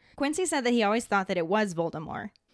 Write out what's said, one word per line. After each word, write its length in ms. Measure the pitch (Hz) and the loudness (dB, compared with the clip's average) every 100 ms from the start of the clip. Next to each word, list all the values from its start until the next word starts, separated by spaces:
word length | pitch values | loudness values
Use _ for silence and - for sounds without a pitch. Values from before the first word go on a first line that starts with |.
| _ - | _ -4
Quincy 280 | 277 311 370 | -2 0 0
said 200 | 302 240 | 0 2
that 80 | |
he 100 | 240 | 4
always 220 | 202 220 - | 4 2 2
thought 240 | 202 190 | 0 0
that 80 | 185 | -2
it 100 | 165 | 2
was 260 | 214 208 | 0 0
Voldemort, 580 | 165 165 156 160 - 208 - _ | -2 -2 -4 -8 -10 -10 -16 _